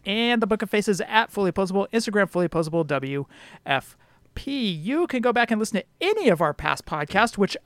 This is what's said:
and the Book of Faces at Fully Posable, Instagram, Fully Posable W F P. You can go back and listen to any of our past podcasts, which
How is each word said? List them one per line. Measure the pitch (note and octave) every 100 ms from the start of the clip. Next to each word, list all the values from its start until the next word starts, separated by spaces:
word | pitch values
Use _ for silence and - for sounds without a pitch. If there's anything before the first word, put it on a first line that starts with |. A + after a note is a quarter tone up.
| -
and | G#3 A#3 A#3+
the | G#3
Book | G#3+
of | G#3
Faces | G#3 G#3 F#3
at | - A3 A3+
Fully | - F#3+
Posable, | F#3+ F#3+ G3 G3
Instagram, | A3+ A3+ G#3 G3
Fully | F3 F3
Posable | E3+ D#3+ E3 D3+
W | C#3 C3+ C#3 C3+ - - - -
F | C3+ - - _ _ _
P. | - - C#4 A3
You | D#3+ F3 D4+ F4
can | B3+
go | B3
back | A#3+ A#3
and | G#3+
listen | G#3+ G3
to | - -
any | F4+ G#4+ D4+
of | E3
our | D#3
past | - D3+ C#3 -
podcasts, | D#3 D3+ F#3+ G#3+ -
which | F#3+ -